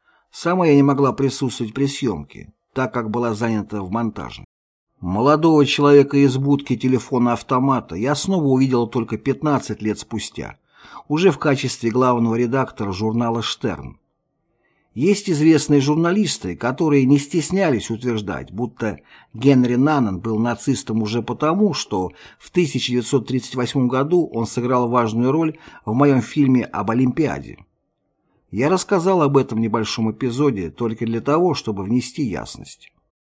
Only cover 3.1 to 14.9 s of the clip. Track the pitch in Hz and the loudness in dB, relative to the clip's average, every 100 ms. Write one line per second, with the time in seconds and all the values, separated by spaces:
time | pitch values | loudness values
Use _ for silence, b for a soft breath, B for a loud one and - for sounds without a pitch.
3.1 | 117 120 107 117 107 - 107 92 113 113 | -4 -2 -2 -2 -2 -4 -8 -6 -4 -4
4.1 | 104 64 - - _ _ _ _ - 90 | -6 -12 -14 -20 _ _ _ _ -12 -6
5.1 | 98 131 156 165 156 143 - 143 143 139 | 0 2 4 4 4 4 4 6 8 6
6.1 | 143 139 131 139 139 - 123 131 123 - | 4 4 2 0 0 0 -2 0 0 0
7.1 | 127 120 117 - 127 139 127 - 82 127 | 0 0 0 -2 0 2 0 -2 -6 -4
8.1 | 147 - 190 143 131 131 123 113 127 110 | -2 -2 0 2 2 2 2 0 -2 -4
9.1 | 110 139 139 151 139 - 107 107 101 - | -4 -4 -2 0 -2 -4 -6 -4 -6 -6
10.1 | 113 - - 53 - _ B B B B | -10 -10 -12 -14 -14 _ B B B B
11.1 | 151 190 139 156 131 127 - 117 120 127 | 0 2 2 0 0 -2 -4 -2 2 2
12.1 | 120 113 113 120 135 127 - 101 92 110 | 2 0 0 0 -2 -4 -6 -6 -4 -2
13.1 | 117 117 117 107 - 120 78 - - _ | -2 -2 -2 -6 -6 -6 -6 -12 -18 _
14.1 | _ _ _ _ _ _ _ _ | _ _ _ _ _ _ _ _